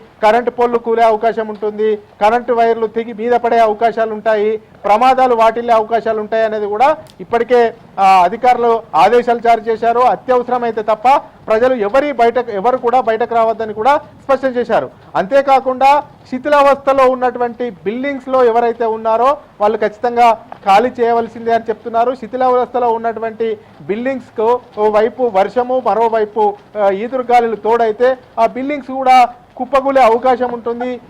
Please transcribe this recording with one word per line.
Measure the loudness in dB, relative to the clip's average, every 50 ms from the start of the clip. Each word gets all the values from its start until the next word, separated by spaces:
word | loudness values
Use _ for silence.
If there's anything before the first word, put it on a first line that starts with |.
| -10 -18 _ _ 0
కరెంటు | 2 2 2 0 -2
పోల్లు | -2 -2 -2 -2 0 -2
కూలే | -2 -2 0 2 2
అవకాశం | 2 2 2 0 -2 -2 -2 -6 -8
ఉంటుంది, | -8 -6 -6 -6 -4 -2 -2 -2 -2
కరెంటు | -2 -6 -14 -8 _ 0 0 0 0 -2 -2 0
వైర్లు | 0 2 2 2 0 -2
తెగి | -4 -4 -6 -8 -8 -8
మీద | -8 -4 -2 -2
పడే | 0 0 0 2 2
అవకాశాలు | 2 2 2 0 -2 -2 0 -2 -4 -4 -6
ఉంటాయి, | -4 -2 -2 0 0 0 -2 -2 -4 -8 _ -20 -10 0
ప్రమాదాలు | 0 2 4 4 2 4 4 2 2 2
వాటిల్లే | 2 2 2 2 0 -2 0 0
అవకాశాలు | 0 0 0 -4 -4 -2 -2 -4 -4
ఉంటాయి | -4 -4 -2 -2 -2
అనేది | -2 -2 -4 -6
కూడా | -6 -2 0 2 2 0 -2 -6 -16 -20 _
ఇప్పటికే, | -10 -4 -2 -2 0 2 2 2 2 2 -2 -6 -16 -16 -4 0
ఆ, | 4 4 6 6 4
అధికారులు | 2 0 0 2 2 2 2 2 0 0 0 -2 -4 0
ఆదేశాలు | 2 4 4 4 2 2 0 -2 0
జారీ | 2 2 2 2 0
చేశారు. | -4 -4 -2 0 0 0 2
అత్యవసరం | 2 2 0 -2 -2 -2 -2 -2 0 -2 -4 -4 -4
అయితే | -4 -6 -4 -2
తప్ప | -2 -2 0 2 2 2 2 0 -4 -16 -20 -6
ప్రజలు | -2 0 0 2 0 0
ఎవరి | 0 -2 0 0 0 0 0 0
బయటకు, | 0 0 2 2 0 -4 -4
ఎవరు | -6 -2 -2 0 -2
కూడా | 0 -2 0 0 0
బయటకు | 0 0 -2 -2 -2 -2 0
రావద్దని | 0 0 0 -2 -4 -6 -8 -8
కూడా | -2 0 0 0 0
స్పష్టం | -2 -8 -18 -20 -4 -2 -2 0 0 -2
చేశారు. | -2 -2 -4 -2 -2 -2 -2 -4 -10 -18 -20 -8 -6
అంతేకాకుండా | -6 -4 0 0 0 2 4 2 2 2 -2 -2 2 2 4 4 2
శిథిలావస్థలో | 0 -4 -14 -20 -16 -12 -12 -8 -2 0 2 4 4 4 2 2 0 0 2 4 4 2
ఉన్నటువంటి | 2 0 -2 -4 -2 -2 -4 -4 -4 -6 -8 -8
బిల్డింగ్స్‌లో | -8 -8 -8 -8 -6 -4 -6 -6 -6 -8 -6 -2 0 2 2
ఎవరైతే | 4 2 2 0 0 -2 -2 -4
ఉన్నారో | -4 -4 -4 -2 -2 0 2 2 0 0 -2 -6 -16 _ _
వాళ్ళు | -2 -2 0 0
ఖచ్చితంగా | -2 -4 -4 -4 -4 -4 0 4 4 4 4 0 -4 -14 -20 -8 0
ఖాళీ | 2 4 4 4 2 0 0
చేయవలసిందే | 0 2 2 0 -2 -4 -8 -8 -4 -2 -2
అని | -2 -2 -4
చెప్తున్నారు. | -6 -6 -8 -4 -2 0 0 0 -2
శిథిలావస్థలో | -4 -8 -10 -4 -2 0 0 2 0 0 -2 -2 -2 0 0 0
ఉన్నటువంటి | -2 -2 -4 -6 -6 -8 -8 -6 -6 -4 -4 -4 -8 -10 -20 -20 -20
బిల్డింగ్స్‌కు | -8 -8 -6 -4 -4 -4 -6 -6 -10 -12 _ -2 0 0 0 -2 -4 -10 -6 -2
ఓ | -2 0
వైపు | 2 2 0 0 -2 -2 -4
వర్షము, | -2 0 0 0 0 0 -4 -4 -2 -2 -2 -2
మరోవైపు, | -2 0 0 0 0 0 -2 -2 -2 -2 0 0 0 -2 -4 -12 -14 _ -2 0
ఆ, | 0
ఈదురు | 0 -2 -6 -6 -6 -6 -2
గాలులు | 2 2 2 2 0 -4
తోడైతే | -4 -2 -2 0 0 0 -2 0 0 0 0 0 -2 -8 _ _ -2
ఆ | -2
బిల్డింగ్స్ | -2 -2 -4 -6 -6 -6 -8 -8 -10 -8
కూడా | -4 2 4 6 6 4 4 0 -8 -20 _ _
కుప్పకూలే | -12 -10 -2 -2 -2 0 2 2 4 4
అవకాశం | 4 4 2 2 0 0 0 -2 -4 -6
ఉంటుంది. | -6 -8 -8 -6 -6 -6 -8 -8 -10 -12 -18